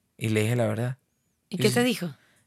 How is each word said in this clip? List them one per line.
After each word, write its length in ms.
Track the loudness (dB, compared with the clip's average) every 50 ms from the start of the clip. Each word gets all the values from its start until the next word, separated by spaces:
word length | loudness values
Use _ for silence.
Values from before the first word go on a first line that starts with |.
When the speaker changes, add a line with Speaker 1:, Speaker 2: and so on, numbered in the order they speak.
| _ _ _
Speaker 1:
Y 120 | -6 -2 0
le 140 | 2 2 2
dije 120 | 2 2
la 120 | 0 0
verdad. 300 | 0 0 -2 -4 -4 -6 -8 _ _ _ _ _ _ _ _ _ _
Speaker 2:
¿Y 60 | -2
Speaker 1:
Y 20 |
Speaker 2:
qué 120 | 0 2 2
Speaker 1:
se, 60 | 4 2
Speaker 2:
te 20 | 2
dijo? 300 | 2 0 -2 -4 -8 -10 -12 _ _ _ _ _